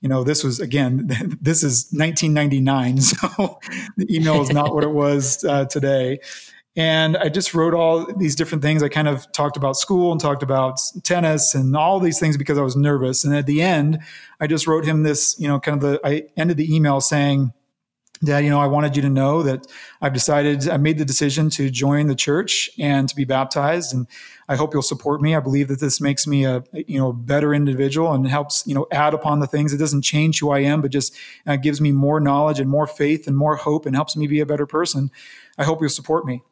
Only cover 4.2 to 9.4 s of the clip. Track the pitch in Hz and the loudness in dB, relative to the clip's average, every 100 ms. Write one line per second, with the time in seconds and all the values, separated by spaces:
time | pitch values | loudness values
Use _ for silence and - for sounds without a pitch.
4.2 | 160 151 135 143 147 151 147 151 143 143 | 2 2 2 2 2 0 0 2 2 2
5.2 | 131 - - 143 135 151 139 135 127 135 | 0 -2 0 0 0 -2 0 0 0 -4
6.2 | - - - - _ - 160 160 160 160 | -8 -18 -20 -20 _ -2 2 2 2 2
7.2 | 160 151 185 170 165 170 165 165 170 208 | 0 -2 -2 0 2 4 2 2 -2 -2
8.2 | 170 139 160 156 143 156 147 151 151 139 | -2 0 -2 0 0 2 0 0 0 -2
9.2 | - - | -6 -4